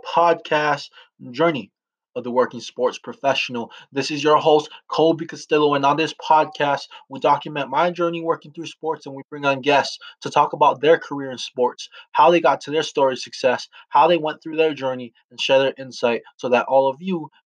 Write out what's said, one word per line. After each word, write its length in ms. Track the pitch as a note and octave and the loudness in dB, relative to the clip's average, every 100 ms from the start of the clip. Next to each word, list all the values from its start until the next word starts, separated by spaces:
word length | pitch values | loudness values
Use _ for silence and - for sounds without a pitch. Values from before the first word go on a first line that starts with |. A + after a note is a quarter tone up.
podcast, 880 | - E3 E3+ E3 - D3+ D3+ C#3+ - - _ _ C3 | -2 2 2 2 -2 -2 0 -4 -8 -20 _ _ -10
Journey 400 | A#2+ E3 C#3 G2 _ _ _ _ | -2 0 0 -8 _ _ _ _
of 80 | - | -10
the 80 | B2 | -4
Working 300 | B2 A#2 A#2+ | -2 -2 -4
Sports 400 | - - B2 - | -14 -4 -4 -4
Professional. 720 | - A#2 C3+ B2+ - A#2+ A2+ - - | -12 -4 -2 -2 -4 -8 -10 -14 -10
This 220 | C3+ C3 | -6 -6
is 100 | D3 | -2
your 140 | D3+ D3 | 2 4
host, 340 | D#3 D3+ - - - | 4 2 2 -10 -6
Colby 400 | - D#3+ D#3 - | 2 2 2 -6
Castillo, 480 | D3 - D3+ D3 | -14 -2 0 2
and 100 | C#3 | 2
on 120 | C#3 D3+ | 2 0
this 180 | D3+ | -2
podcast, 720 | - - D#3 D3+ - C#3+ C#3 - - - | -4 2 2 2 -2 -2 -2 -6 -20 -18
we 100 | C3+ | -4
document 500 | C#3+ C#3+ D#3+ D3 B2 | 0 0 -2 -8 -4
my 220 | C#3 F3 | -2 0
journey 320 | F3 E3+ E3+ | 0 -4 -2
working 300 | E3 D#3 D3+ | -4 -4 -8
through 140 | D#3 D3+ | -16 -16
sports, 400 | - D#3 D3 C#3+ | -10 -8 -8 -10
and 100 | C3+ | -16
we 80 | - | -14
bring 160 | D3 | -4
on 160 | C#3+ C3+ | -2 0
guests 380 | C3 C#3 B2 - - - | 2 2 0 -8 -18 -16
to 100 | D3+ | -2
talk 220 | D3 D3+ | 2 2
about 280 | D3 D3 B2 | 4 2 4
their 200 | D3 D#3+ | 4 4
career 320 | - C#3+ C3+ | 2 -10 -10
in 60 | B2 | -10
sports, 500 | - C3 B2 - - - - | -10 -2 -2 -4 -16 -20 -4
how 180 | C#3+ D#3 | 4 6
they 100 | F3 | 6
got 200 | D#3+ C#3 | 4 0
to 100 | - | -2
their 140 | D3+ | -4
story 300 | - D3 C3+ | -4 0 0
of 40 | B2+ | 0
success, 480 | - - C3 B2 - - - | -8 -2 0 0 -6 -20 0
how 180 | D3 E3 | 4 4
they 100 | E3+ | 4
went 240 | D#3 D3 | -2 -8
through 140 | E3 | -6
their 180 | D#3 D#3+ | 0 0
journey, 400 | C3+ C3 B2+ A#2+ _ _ | 0 -4 -6 -10 _ _
and 80 | B2 | -8
share 180 | - C3+ | 2 2
their 160 | C3+ - | 2 -2
insight 440 | C3 - A#2+ A2+ - _ | -12 -4 -2 -2 -6 _
so 140 | B2+ | 0
that 160 | A#2+ - | 0 2
all 220 | C3+ C#3 | 2 0
of 140 | C3+ | -2
you 260 | F#3 F3 D3 _ | -6 -6 -8 _